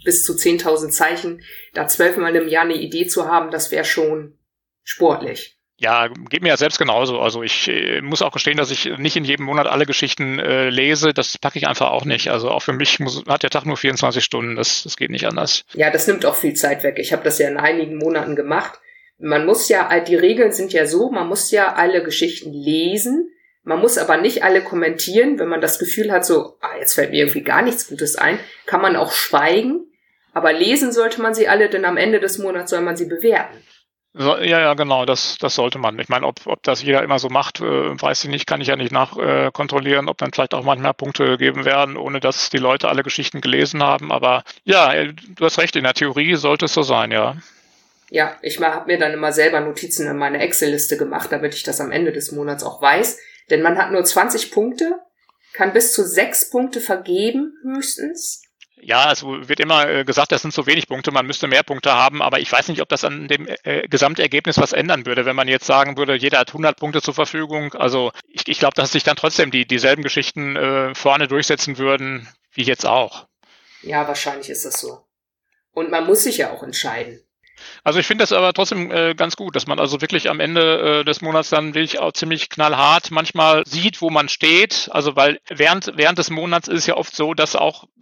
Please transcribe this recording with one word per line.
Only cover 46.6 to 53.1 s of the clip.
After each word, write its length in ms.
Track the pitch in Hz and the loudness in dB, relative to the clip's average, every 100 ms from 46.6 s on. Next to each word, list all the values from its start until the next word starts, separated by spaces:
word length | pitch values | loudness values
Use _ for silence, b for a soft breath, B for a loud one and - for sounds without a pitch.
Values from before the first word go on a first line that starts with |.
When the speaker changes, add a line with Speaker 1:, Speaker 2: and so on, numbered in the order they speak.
Speaker 2:
es 100 | 160 | 0
so 80 | 165 | 0
sein, 300 | 135 117 113 | 2 2 2
ja. 240 | 110 113 156 b b b b b _ _ | 0 0 -4 b b b b b _ _
Speaker 1:
Ja, 260 | - 151 - | -2 -2 -4
ich 180 | - - | -10 -2
ma-, 140 | 165 | -2
hab 140 | 160 170 | -2 -2
mir 120 | 175 | 0
dann 140 | 151 | 0
immer 200 | 151 151 | -2 -2
selber 280 | 147 160 156 | 2 2 2
Notizen 480 | 151 143 175 - 147 | -2 -6 -6 -4 -4
in 80 | 143 | -4
meine 240 | 139 143 | -2 -2
Excel-Liste 560 | - - 147 143 - 147 | -2 0 0 0 0 -2
gemacht, 340 | 143 151 - | -2 -4 -4
damit 240 | 143 147 | -4 -4
ich 80 | - | -6
das 180 | 156 - | -6 -6
am 120 | 135 | -4
Ende 180 | 160 165 | -2 -2
des 220 | 143 - | -2 -6
Monats 320 | 147 147 143 | -6 -6 -6
auch 160 | - - | -8 0
weiß. 380 | 143 165 233 | 2 2 0